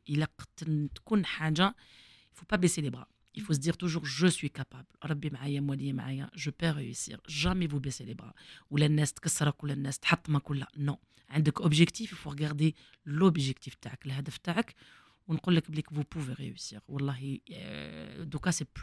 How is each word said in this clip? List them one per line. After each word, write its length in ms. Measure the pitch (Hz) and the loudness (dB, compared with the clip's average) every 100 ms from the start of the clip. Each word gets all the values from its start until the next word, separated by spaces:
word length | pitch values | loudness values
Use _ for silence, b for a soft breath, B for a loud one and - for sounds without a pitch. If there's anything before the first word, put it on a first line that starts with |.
| - | -2
إلا 180 | 147 156 - | 0 0 -4
قد 500 | - - 160 151 147 | -20 -10 -2 0 0
تكون 300 | - - 214 | -6 0 2
حاجة، 500 | 170 - 160 156 196 - b b b b b | 2 -2 0 4 2 2 b b b b b
il 80 | - | -20
faut 60 | - | -2
pas 40 | 208 | 4
baisser 240 | 175 - | 4 2
les 80 | 143 | -4
bras. 180 | 120 - _ _ - | -6 -14 _ _ -14
Il 40 | |
faut 120 | 208 147 | 0 2
se 40 | 151 | 2
dire 100 | - | 0
toujours, « 280 | 175 160 147 131 | 0 -2 -4 4
Je 60 | 180 | 4
suis 240 | - 143 | 4 -4
capable. 440 | - 131 127 - _ | -6 -10 -12 -20 _
ربي 260 | 147 147 147 | -4 -4 -4
معايا، 300 | 139 139 139 | -6 -4 -2
مولي 320 | 139 135 139 | 0 -2 -2
معايا. 380 | 131 131 135 143 170 | -4 -4 -6 -8 -6
Je 140 | 143 | -6
peux 200 | - 165 | 0 0
réussir. » 460 | 147 135 - - - - 147 | 0 -6 -8 -10 -12 -8 0
Jamais 240 | 175 185 165 | 2 2 0
vous 140 | 143 | 0
baissez 240 | 135 - | -2 -6
les 100 | 123 | -10
bras. 200 | 117 113 - B B B | -12 -14 -20 B B B
ولا 160 | 143 151 | 2 6
الناس 260 | 151 151 | 6 2
تكسرك، 520 | - 165 - 147 - | 0 -4 0 0 0
ولا 80 | 143 | -4
الناس 260 | 139 139 - | -4 -4 -2
تحطمك، 520 | - 175 - 147 - | 2 2 4 0 0
ولا 180 | 139 139 147 | -6 -6 -2
non. 200 | 143 - _ b b | -2 -2 _ b b
عندك 340 | 143 151 - | 2 2 4
objectif, 480 | 165 151 170 - 226 | 4 6 6 4 -10
il 60 | 170 | -10
faut 140 | 151 | -10
regarder 420 | 143 151 147 156 b b b 151 | -4 -4 2 2 b b b -6
l'objectif 680 | 151 185 151 135 131 - - | 6 6 6 0 -2 -10 -12
تاعك، 260 | - - 135 | -12 -10 -6
الهدف 320 | 135 131 - | -6 -6 -6
تاعك. 360 | - 175 226 - b b b b - | -2 0 -2 -8 b b b b -4
ونقول 280 | 160 - 170 | -2 4 4
لك 140 | - | 4
بليك 200 | 156 - | -6 -4
vous 140 | 147 143 165 | -4 -4 -6
pouvez 180 | 131 | -6
réussir. 460 | 131 139 - - 208 - | -8 -10 -10 -14 -14 -8
والله، 500 | 139 139 127 139 135 - | -4 -4 -4 -6 -8 -10
آه، 720 | - - - 73 78 - - | -14 -12 -10 -10 -12 -14 -12
دوكا 280 | 160 151 180 | -8 -2 0
سي 140 | - 147 - | 0 -4 -6